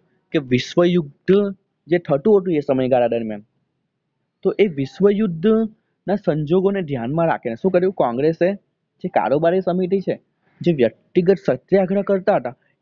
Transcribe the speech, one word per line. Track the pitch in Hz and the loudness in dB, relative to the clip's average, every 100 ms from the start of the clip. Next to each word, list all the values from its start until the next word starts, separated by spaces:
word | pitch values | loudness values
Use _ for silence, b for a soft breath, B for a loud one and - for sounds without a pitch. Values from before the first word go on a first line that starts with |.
| _ _ _ | _ _ _
કે | 165 | -6
વિશ્વયુદ્ધ | 131 127 - - 175 175 143 - - 196 202 196 _ _ - | 0 -2 -2 0 2 2 -2 -8 0 2 2 -6 _ _ -4
જે | 175 | -4
થતું | 175 139 220 | 0 0 4
હતું | 202 185 | 2 2
એ | 156 | -2
સમયગાળા | 139 131 127 127 120 | 0 0 2 2 2
દરમિયાન, | 117 110 104 107 _ _ _ _ _ _ _ _ _ | 0 -4 -10 -14 _ _ _ _ _ _ _ _ _
તો | 190 - | -4 0
એ | 202 | 0
વિશ્વયુદ્ધના | 139 135 - 196 202 220 160 190 220 220 - _ _ - 202 | 0 -8 0 0 2 -2 -2 0 2 0 -8 _ _ -6 -4
સંજોગોને | - 156 147 185 190 196 | -2 -2 0 0 0 -2
ધ્યાનમાં | 160 135 117 156 165 | -4 -6 -4 -2 0
રાખીને | 131 123 | -2 -4
શું | 113 190 | -4 -2
કર્યું? | 185 185 | 0 -2
કોંગ્રેસે | 196 135 117 151 165 175 202 _ _ _ _ | 0 -2 0 0 0 -2 -2 _ _ _ _
જે | 190 | -4
કારોબારી | - 110 139 165 185 | -2 0 0 2 0
સમિતિ | 185 180 185 196 | -2 -2 -2 -2
છે, | 190 - _ _ _ - | -4 -8 _ _ _ -4
જે | 175 | -2
વ્યક્તિગત | 151 113 - _ - 180 190 - | 2 0 -2 _ -2 2 0 0
સત્યાગ્રહ | 127 - 196 185 196 | -4 0 0 2 -2
કરતા | 196 196 190 180 | -2 -2 0 0
હતા, | 120 - _ - | -2 -12 _ -8